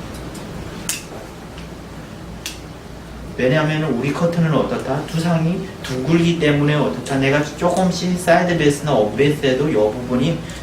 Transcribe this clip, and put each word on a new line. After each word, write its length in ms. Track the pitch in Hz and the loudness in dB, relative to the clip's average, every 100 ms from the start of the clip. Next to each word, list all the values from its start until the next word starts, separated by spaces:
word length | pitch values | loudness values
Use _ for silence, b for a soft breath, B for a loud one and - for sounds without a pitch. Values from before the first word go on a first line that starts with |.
| - - - - - - - - - - - - - - - - - - - - - - - - - - - - - - - - - - | -12 -12 -12 -12 -12 -12 -10 -10 -8 -8 -10 -14 -14 -16 -16 -14 -14 -14 -14 -14 -14 -14 -14 -12 -12 -12 -14 -16 -16 -16 -14 -14 -10 0
왜냐하면 480 | 127 156 156 156 | 2 4 2 0
우리 280 | 156 120 139 | 0 0 0
커트는 400 | - 170 170 160 | 2 2 4 4
어떻다? 500 | 135 110 117 - 131 - | 2 2 -2 -2 -4 -2
두상이 600 | 160 170 165 160 196 - - | -2 0 2 2 -2 -6 -10
둥글기 560 | - 127 135 170 170 165 | -6 -4 2 4 4 4
때문에 360 | 151 143 147 | 4 4 4
어떻다? 420 | 151 120 - - 135 | 2 0 -2 -2 0
내가 260 | 135 147 | 4 2
조금씩 760 | 147 - 175 190 180 170 180 175 | 0 0 2 4 2 2 0 0
사이드 380 | - 175 175 165 | 4 4 4 4
베이스나 340 | 147 143 151 | 4 2 2
업 220 | 127 104 117 | 2 2 4
베이스에도 520 | 147 147 135 127 156 | 2 4 2 2 2
이 40 | |
부분이 640 | 107 107 123 120 123 160 156 B B | 4 2 0 -2 0 2 0 B B